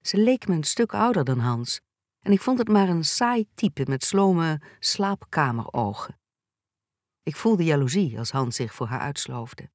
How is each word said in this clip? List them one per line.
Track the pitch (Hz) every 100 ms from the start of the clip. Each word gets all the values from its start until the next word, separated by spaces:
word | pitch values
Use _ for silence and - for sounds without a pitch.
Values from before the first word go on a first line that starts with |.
Ze | - 196
leek | 226 262 -
me | 170
een |
stuk | 147 - 233
ouder | 208 226 202
dan | 131 123
Hans | 120 120 117 - _ _ _ _
en | -
ik | 196
vond | - 254
het | 226
maar | 208 190
een | 170 160
saai | - 240 247 214
type | - 208 - 135
met | 135
slome | - - 196 175 165 151 - -
slaapkamerogen. | - - 196 196 - - 135 117 - 123 107 104 - - _ _ _ _ _ _ _ _ _ _
Ik | - -
voelde | 226 208
jaloezie | 165 147 131 175 165 113
als | 117
Hans | 139 123 -
zich | 117
voor | - 113
haar | 127
uitsloofde. | 143 143 - 123 117 - 135